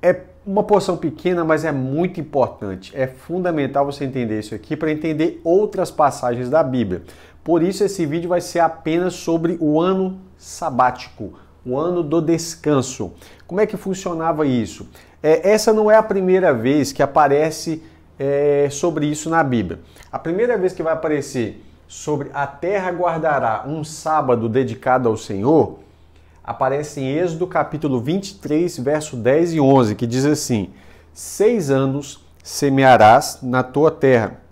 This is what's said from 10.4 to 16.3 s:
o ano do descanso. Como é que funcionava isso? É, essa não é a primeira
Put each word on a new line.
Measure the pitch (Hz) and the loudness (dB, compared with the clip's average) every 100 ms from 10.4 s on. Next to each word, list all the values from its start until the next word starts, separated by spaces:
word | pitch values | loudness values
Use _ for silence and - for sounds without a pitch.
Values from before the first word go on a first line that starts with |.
| - - 165 123 127 123 - - 101 - - _ | -20 -8 -6 2 0 0 -14 -14 -14 -14 -20 _
o | 127 127 | -6 -4
ano | 165 180 | -2 -2
do | 156 165 | 0 0
descanso. | 156 165 165 - - 143 123 - 95 - - - | 2 -2 -2 -6 0 0 0 -6 -10 -12 -20 -20
Como | - 180 | -8 -2
é | 208 | -2
que | 185 | -2
funcionava | 190 185 190 165 165 156 151 | -6 -6 -4 -4 -2 0 0
isso? | 123 101 - - - - _ | 0 -2 -8 -20 -20 -20 _
É, | 151 160 190 | 2 2 4
essa | 214 214 | 2 4
não | 214 214 | 2 6
é | 214 | 6
a | |
primeira | 214 196 185 | 4 0 2